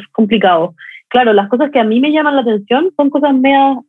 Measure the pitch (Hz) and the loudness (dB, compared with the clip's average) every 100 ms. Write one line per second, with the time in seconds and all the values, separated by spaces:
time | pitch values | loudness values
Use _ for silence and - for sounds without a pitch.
0 | - - 208 220 190 165 170 - - - | -6 -4 -2 0 2 0 -2 -8 -20 -20
1 | _ 247 240 202 202 247 285 269 220 233 | _ 0 2 0 0 -2 -2 0 0 0
2 | 294 311 294 277 240 214 - 247 370 - | 0 0 0 -2 -2 -4 -2 -2 -2 -2
3 | 285 294 285 269 269 277 277 254 | -2 0 0 2 2 2 2 -2